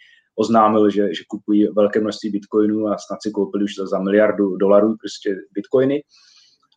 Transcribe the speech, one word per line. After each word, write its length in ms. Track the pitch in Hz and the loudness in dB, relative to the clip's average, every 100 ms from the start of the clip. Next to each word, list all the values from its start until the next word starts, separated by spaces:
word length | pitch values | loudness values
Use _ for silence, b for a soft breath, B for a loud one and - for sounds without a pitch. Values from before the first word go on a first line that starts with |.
| b b b - | b b b -4
oznámil, 540 | 107 113 107 110 104 | 0 4 4 4 2
že, 240 | 98 101 | 2 -2
že 100 | 80 - | -4 -10
kupují 400 | 104 - 104 104 104 | -10 -2 2 2 2
velké 240 | 101 113 | 0 0
množství 300 | 107 101 110 | -4 -4 -6
bitcoinů 580 | 101 - 107 107 107 107 | -8 -2 0 0 0 -4
a 100 | 98 | -6
snad 200 | - 95 | -8 -10
si 80 | 107 | -6
koupili 320 | 104 98 101 | -4 -4 -2
už 120 | 101 98 | -4 -4
za, 100 | 95 | -6
za 120 | 95 | -4
miliardu 580 | 95 104 107 101 101 92 | 0 2 2 2 -2 0
dolarů 380 | 98 101 107 110 | 4 4 4 -2
prostě 340 | 101 - - 92 - | -10 -10 -6 -8 -8
bitcoiny. 500 | 101 - 131 135 143 - b b b b b b | -12 -2 0 0 -2 -6 b b b b b b